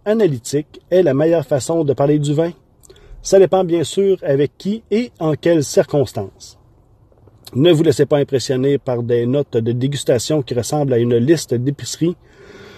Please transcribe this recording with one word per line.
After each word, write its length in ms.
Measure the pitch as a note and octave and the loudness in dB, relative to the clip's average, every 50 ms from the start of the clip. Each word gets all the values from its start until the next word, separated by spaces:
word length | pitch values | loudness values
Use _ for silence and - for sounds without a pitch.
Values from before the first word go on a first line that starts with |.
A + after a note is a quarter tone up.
| - | -2
analytique 760 | G3+ G#3+ A3+ G#3 E3 C#3 A2+ - - C#3 D3 D#3 _ - - - - | -2 0 2 2 0 0 -4 -6 -6 -6 -6 -6 _ -14 -20 -6 0
est 100 | F3 F#3 | 2 2
la 140 | F#3+ D3 C3 | 2 2 2
meilleure 320 | C#3 D#3 E3 E3+ E3 C#3+ | 2 2 2 2 0 0
façon 360 | - D3+ B2+ - - E3 E3 D#3 | 0 -2 -2 -2 -2 -2 -2 0
de 100 | C#3 B2 | 0 0
parler 260 | - C#3+ C#3+ D3+ D3+ | 0 2 2 2 2
du 120 | C#3+ D3 | 0 0
vin ? 200 | D3 D3+ E3 E3+ - - _ _ _ _ _ - - _ - - - - - | 0 -2 -2 -2 -6 -10 _ _ _ _ _ -20 -20 _ -20 -20 -20 -16 -2
Ça 160 | - F#3+ F#3+ | 2 4 4
dépend 240 | F#3 F3 F#3+ F#3+ F#3 | 6 4 4 2 0
bien 200 | E3 E3+ E3+ D3 | 0 -2 -2 -2
sûr 340 | - - G3 G3 G3 F#3 F3+ | -2 -2 0 0 0 0 0
avec 300 | - D3+ C#3 C#3 D3 C3+ _ - | 0 0 0 0 0 -2 _ -6
qui 240 | - F#3+ G#3+ A3+ - - | -8 -6 -6 -6 -4 -2
et 200 | G3+ A3+ B3 A#3+ - - | -2 -2 -2 -4 -6 -4
en 140 | E3+ D#3 D3 | -2 -2 -2
quelles 300 | - - E3+ E3+ D#3 C#3 | 0 2 2 2 2 0
circonstances. 960 | - - G3+ D#3+ - - D3 B2+ - - A2+ G2 F#2+ - - - - - _ _ _ _ _ _ _ _ _ _ _ _ _ _ - - _ - - - | 0 0 0 0 2 0 -2 -2 -2 -4 -8 -10 -10 -14 -20 -20 -20 -20 _ _ _ _ _ _ _ _ _ _ _ _ _ _ -20 -20 _ -18 -8 -2
Ne 160 | A#2+ D3 F3 | 2 4 4
vous 100 | E3 D3 | 4 4
laissez 240 | E3 D#3+ B2 - C#3+ | 4 2 2 2 2
pas 140 | - D3+ C#3+ | 2 2 0
impressionner 580 | C#3 - C#3 B2 - - B2+ B2+ C3 C#3+ C#3+ | 0 0 -2 -4 -2 -2 -2 0 0 0 0
par 240 | C#3 - B2+ B2 A#2+ | -2 -2 -4 -4 -4
des 240 | A#2+ A#2 A#2+ A#2 A#2+ | -2 -2 0 0 0
notes 320 | B2 C3 C#3+ C#3 - - | 0 0 -2 -2 -2 -2
de 140 | A#2 A2+ A#2+ | -2 -2 -2
dégustation 720 | A#2+ B2 C3 C#3 C#3+ C3 - - C3+ A#2 - - D#3 D3+ B2 | -2 -2 -2 -4 -4 -4 -2 0 0 0 0 -2 -2 -2 -2
qui 100 | - B2 | -4 -4
ressemblent 400 | A#2+ G#2 - D3+ D3+ C#3+ C3+ B2 | -4 -4 -2 -2 -2 0 0 0
à 60 | A#2 | 0
une 180 | A#2+ A#2+ A#2+ | 2 2 0
liste 380 | A#2 A#2+ D3 E3+ D3+ - - B2 | 2 2 2 0 0 -2 -4 -4
d'épicerie 600 | A#2 B2 C#3+ C#3+ - A#2+ - - - D#3 F3 F3 - _ _ _ - - - - - - - - | -4 -2 -4 -6 -6 -10 -12 -6 -4 -4 -4 -4 -6 _ _ _ -20 -20 -20 -20 -20 -20 -20 -20